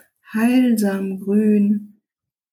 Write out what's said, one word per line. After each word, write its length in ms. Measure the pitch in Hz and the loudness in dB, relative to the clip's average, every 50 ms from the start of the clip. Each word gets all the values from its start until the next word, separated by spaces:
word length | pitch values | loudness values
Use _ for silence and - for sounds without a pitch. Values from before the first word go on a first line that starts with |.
| - _ _ _ _ - - | -20 _ _ _ _ -10 -4
heilsamen 880 | 214 226 240 247 254 254 247 233 208 208 202 196 196 196 196 190 190 | -2 0 2 2 2 2 2 2 0 0 -2 -2 -4 -4 -6 -8 -8
Grün 800 | 196 196 202 208 214 214 208 208 202 202 208 208 - - - _ _ _ _ _ _ _ _ _ _ _ | -4 -2 0 2 2 2 2 2 2 2 0 -2 -4 -10 -18 _ _ _ _ _ _ _ _ _ _ _